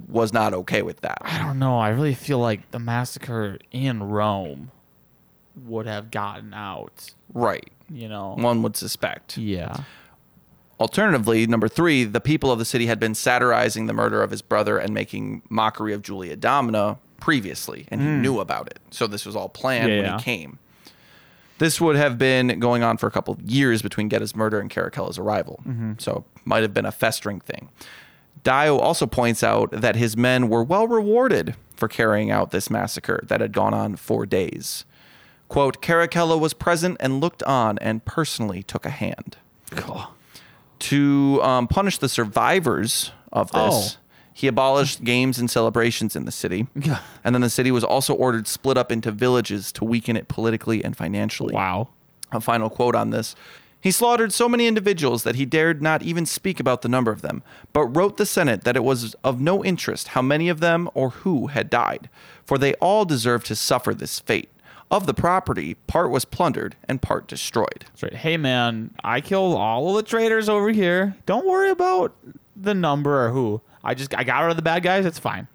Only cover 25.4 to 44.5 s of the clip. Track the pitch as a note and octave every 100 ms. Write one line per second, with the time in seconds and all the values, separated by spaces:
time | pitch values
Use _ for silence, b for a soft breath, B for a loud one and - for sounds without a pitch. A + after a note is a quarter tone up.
25.4 | - - - A#2+ A2+ A2 - G#2 - -
26.4 | - A2 A2 G2+ G#2 - A2+ - G#2+ F#2+
27.4 | - - - B B B B B B -
28.4 | B2+ C3 D3+ C#3 C3 E3+ B2+ - A#2+ A2
29.4 | A2+ A2 A2 G#2+ A#2 G#2 A#2 A2 B2 B2+
30.4 | A#2+ A#2 A#2+ F#3+ A3+ A#3 G#3 A3+ C4 D3+
31.4 | - - - - A2 - A2 G#2 G#2+ G#2
32.4 | F#2+ F#2 - G#2+ F#2+ - - - - G#2+
33.4 | A2 G#2 G#2 G#2+ G#2+ F#2+ - A2+ G#2 F#2+
34.4 | F2 - - - - b b b b b
35.4 | _ - C#3 - - E3+ E3+ E3+ E3 D#3+
36.4 | D#3 - - F3 F3+ - C3 C3+ E3 -
37.4 | - C3+ A2 G#2 A2 A2 - - D#3 -
38.4 | G#2+ F#2 G2+ - - D3 F#2 - - -
39.4 | _ _ - - - - - B B B
40.4 | B B B _ - C#3+ C#3+ C#3 C#3 C3+
41.4 | C3 B2+ A#2+ - G3 - C#3 - A2 A2
42.4 | A2+ F#3 D#3 D#2 A2 - - - - -
43.4 | G#2+ - G#3 B2+ G2 - _ b b -
44.4 | C3+